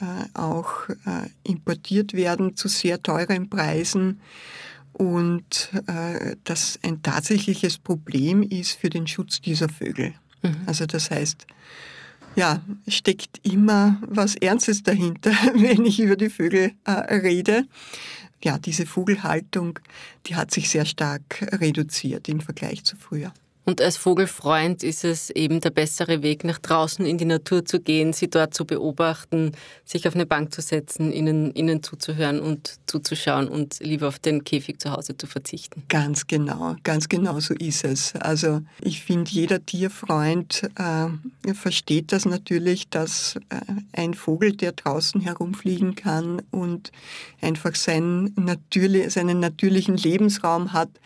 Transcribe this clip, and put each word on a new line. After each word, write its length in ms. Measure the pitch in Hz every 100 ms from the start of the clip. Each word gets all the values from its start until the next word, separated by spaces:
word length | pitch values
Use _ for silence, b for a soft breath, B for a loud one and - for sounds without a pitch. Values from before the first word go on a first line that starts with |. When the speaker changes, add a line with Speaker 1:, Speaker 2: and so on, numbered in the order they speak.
Speaker 1:
äh, 360 | 185 185 202 -
auch, 520 | 160 165 165 - -
äh, 400 | - 196 - - -
importiert 680 | - 175 - 170 - 196 208
werden 420 | 185 175 175 185 -
zu 100 | 196
sehr 360 | - 175 175
teuren 440 | - 160 175 185 190
Preisen 760 | 196 156 156 175 190 190 196 B B B B B B B
und, 800 | - 185 175 170 175 - - - 196 202
äh, 480 | 170 170 170 - -
das 360 | - 165 - -
ein 220 | 175 156
tatsächliches 720 | 156 143 - 208 202 - 175 147
Problem 640 | - 160 - 135 147 196
ist 300 | 202 185 175
für 180 | - 175
den 160 | 165 156
Schutz 340 | - 196 -
dieser 300 | - 156 156
Vögel. 440 | - - - - - _ _
Speaker 2:
Mhm. 140 | 180 156 180
Speaker 1:
Also 220 | 156 160
das 240 | 160 -
heißt, 340 | 147 147 - - B B B B B B B - -
ja, 260 | 175 156 185 202 -
steckt 520 | - - 190 - -
immer 580 | 202 190 208 202 208 202 220
was 280 | 202 196 -
Ernstes 460 | 185 233 233 208
dahinter, 480 | 190 185 175 170 214
<laughs> 220 | 208 254
wenn 320 | 247 240 214 233
ich 140 | 208
über 160 | 208 196
die 160 | 214
Vögel, 400 | - 165 190 233 -
äh, 80 | -
rede. 760 | 196 - 202 185 175 214 220 269 B B B B B B _
Ja, 140 | 156 143
diese 300 | - 156 160
Vogelhaltung, 880 | 185 185 202 160 156 - 190 170 170 B B B B -
die 100 | 165
hat 140 | -
sich 200 | - -
sehr 160 | 156 151
stark 640 | - 147 143 - - 202
reduziert 760 | 190 160 151 151 - 131 - -
im 120 | 156
Vergleich 420 | 151 - - - -
zu 100 | -
früher. 360 | - 151 180 - _ _ -
Speaker 2:
Und 160 | 180
als 140 | 165 -
Vogelfreund 840 | 185 175 185 - 143 156 165 180
ist 220 | 151 160 170
es 240 | 165 -
eben 320 | - 156 160
der 80 | -
bessere 520 | 151 156 - 170 160
Weg, 220 | 147 151
nach 160 | 170 160
draußen 460 | - 160 160 - 165
in 120 | 170
die 60 | 165
Natur 380 | 160 160 180
zu 160 | 170 175
gehen, 320 | 165 156 160
sie 180 | 160 170
dort 240 | 165 156
zu 120 | - 160
beobachten, 880 | 139 151 143 165 160 - 165 156 151 B B -
sich 200 | 170 170
auf 80 | 175
eine 100 | 165
Bank 280 | 147 156
zu 80 | -
setzen, 520 | - 156 147 - 156
ihnen, 400 | - 156 156 151 -
ihnen 260 | 160 156
zuzuhören 600 | 151 143 - 156 147 147
und 340 | 156 151 - - -
zuzuschauen 600 | 151 - 160 - 135 135
und 320 | 151 143 -
lieber 300 | 156 151 143
auf 100 | 139
den 240 | 160 151
Käfig 380 | 147 147 - 147
zu 100 | 147
Hause 240 | 139 - 139
zu 120 | 147
verzichten. 560 | 139 139 - - - -
Speaker 1:
Ganz 400 | 156 147 147 -
genau, 480 | 156 147 151 165 170
ganz 240 | - 156 156
genau 320 | 175 185 151
so 140 | -
ist 320 | - 165 147 139
es. 280 | 135 - -
Also 440 | 156 156 160 151 151 B
ich 200 | - 156
finde, 300 | - 175 156
jeder 340 | 180 170 185 -
Tierfreund, 960 | 180 190 - 202 156 156 170 165 - - -
äh, 760 | 175 160 165 156 254 - 196
versteht 580 | 196 185 - - 156 156
das 140 | 196 190
natürlich, 640 | 180 - 170 175 185 -
dass, 480 | 160 156 - - - -
äh, 100 | - - 202 202
ein 200 | - 170
Vogel, 400 | 170 - 160 208 202
der 160 | 175
draußen 480 | 170 143 151 - 196
herumfliegen 760 | 180 170 175 202 190 180 190 190
kann 460 | 196 160 170 180 -
und 400 | 190 175 175 - B B B B B
einfach 340 | 160 156 170 156
sein 580 | - 160 170 175 202 202
natürli-, 760 | 180 170 - 190 190 190 -
seinen 300 | 185 175 175
natürlichen 560 | 170 156 196 190 190 185
Lebensraum 760 | 160 190 208 202 170 170 175
hat, 160 | 160 160 -